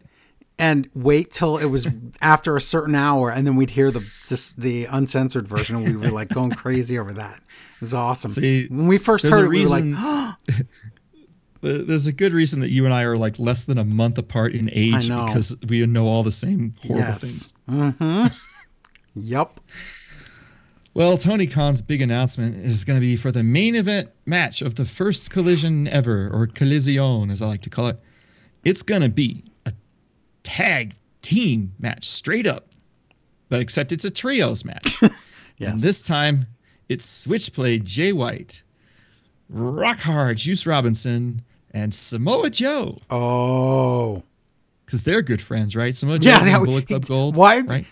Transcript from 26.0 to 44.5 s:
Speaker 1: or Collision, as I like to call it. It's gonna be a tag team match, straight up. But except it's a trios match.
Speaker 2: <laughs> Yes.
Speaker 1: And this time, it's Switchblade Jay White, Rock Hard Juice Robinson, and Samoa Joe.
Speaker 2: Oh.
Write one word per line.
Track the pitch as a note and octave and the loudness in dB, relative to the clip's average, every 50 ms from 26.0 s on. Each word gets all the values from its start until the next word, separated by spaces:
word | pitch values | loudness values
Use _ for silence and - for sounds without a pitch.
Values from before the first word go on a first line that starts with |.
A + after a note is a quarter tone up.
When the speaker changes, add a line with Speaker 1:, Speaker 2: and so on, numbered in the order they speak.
| B2+ A#2+ A2 G2 G2 G2+ G#2 | 2 2 0 0 -2 -2 0
Speaker 1:
or | G#2+ A#2 | 0 0
Collision, | A2+ - - C#3+ C3+ D3 D3+ C3 C#3 C#3 C3+ C3+ C3 B2 A2 G2+ G2+ | -2 0 0 2 2 2 2 2 2 2 2 2 2 2 0 0 -2
as | G2 G2 | -2 -4
I | A2 | -4
like | G#2+ G#2 F#2+ | -4 -4 -6
to | - - | -8 -8
call | - - A#2+ | -4 -4 -4
it. | A#2+ A#2 - _ _ _ _ _ _ _ _ _ _ _ _ - | -4 -4 -8 _ _ _ _ _ _ _ _ _ _ _ _ 0
It's | E3 F#3 F3+ | 0 0 0
gonna | - - G#3 F#3+ D3 A#2+ | -2 0 0 2 2 2
be | - D3 C#3 A#2 - - - - _ _ _ | 2 0 0 -2 -4 -8 -14 -20 _ _ _
a | A2 - - _ _ _ _ _ _ _ _ _ _ _ _ - | -12 -10 -10 _ _ _ _ _ _ _ _ _ _ _ _ -14
tag | - - - G#3 G#3 E3 C3 A#2 G2+ - - _ _ _ _ | -8 -4 -2 0 0 0 -2 -4 -6 -12 -18 _ _ _ _
team | - - E3 A#3 A#3+ E3+ A#2 A2+ G2 F#2 F#2+ - | -4 0 0 2 2 2 0 0 -2 -4 -8 -8
match, | - G2+ - - - - | -8 -8 -6 -6 -6 -6
straight | - - - D3 F#3+ A#3 A3 | -6 -6 -4 -2 -2 0 0
up. | F#3 - - - _ _ _ _ _ _ _ _ _ _ _ _ _ _ _ _ - | -2 -2 -4 -10 _ _ _ _ _ _ _ _ _ _ _ _ _ _ _ _ -4
But | B2+ B2 | -2 -2
except | B2 - - D3+ C#3 C3+ | -2 -2 -2 -2 -2 -2
it's | E3+ D#3+ - | -4 -4 -4
a | G3 | -6
trios | - - - C4 C#4 B3 D3+ A#2 A2 - - | -6 -4 -4 -2 0 0 0 0 -2 -4 -6
match. | - - - - B2+ - - A#3 | -10 -10 -6 -6 -6 0 2 2
Speaker 2:
<laughs> | - - - - - - - - - _ | 2 2 -2 -10 -20 -20 -20 -20 -20 _
Yes. | - G#2 G2 G#2+ | -8 -6 -4 -2
Speaker 1:
And | A2 | 0
this | A#2+ F#3 G3+ - | 0 0 0 0
time, | - - D#3+ D3 D3 D3+ C#3+ C#3 B2+ A2+ A#2 _ _ _ _ _ _ - | -2 -2 0 0 2 2 2 0 -2 -4 -8 _ _ _ _ _ _ -6
it's | - F3 - | -6 -4 -4
Switchblade | - - - - C3+ G#3 A3+ - - - - B2+ B2 A#2 A2+ G2+ | -4 -4 -4 -2 -2 -2 -2 -4 -6 -6 -2 0 0 0 0 -2
Jay | F#2 F#2+ C3 E3 G3 G3+ | -4 -4 -2 0 0 0
White, | D#3 A#2+ B2+ B2+ - - - - - _ _ _ _ _ _ _ _ _ _ _ _ _ _ _ _ _ - | 0 -2 -4 -6 -8 -12 -16 -20 -20 _ _ _ _ _ _ _ _ _ _ _ _ _ _ _ _ _ -12
Rock | - G#2+ A#2 B2 C#3+ E3 - A#3 C#3 - | -8 -6 -4 -4 -4 -2 -2 -2 -2 -2
Hard | - D#3+ D#3 D3 C3+ B2 A2+ | -2 -2 0 0 0 0 0
Juice | A2+ B2 E3 F#3+ F3 - | -2 -2 -4 -4 -2 -2
Robinson, | E3 D#3 C#3 B2 A#2+ A2 A2+ - B2+ A#2+ A#2+ B2 B2 A#2+ A#2+ - _ _ _ _ _ - | 0 0 2 2 0 0 -2 -2 -2 -2 -2 -4 -4 -6 -8 -12 _ _ _ _ _ -8
and | G#2+ G#2+ G#2 G#2 | -6 -4 -2 -2
Samoa | G#2 G2+ - A#2+ A2 A#2+ F3+ B3 A#4 G#4+ C4 | -2 -2 -2 -2 -2 -2 0 0 0 0 -2
Joe. | A3 - B3 C#4 D4+ C#4 G#3 - - - - - | -2 -2 -2 -2 -2 -2 -4 -6 -10 -14 -10 -6
Speaker 2:
Oh. | B2+ A#2+ A#2+ A#2+ B2 B2 B2 B2+ B2+ B2+ B2+ C3 C3 C3 B2+ B2+ B2 B2 A#2+ A2+ G2+ F#2 - _ _ _ _ _ | -4 -2 -2 0 0 0 0 2 2 2 2 2 2 2 2 2 2 0 0 -2 -4 -8 -10 _ _ _ _ _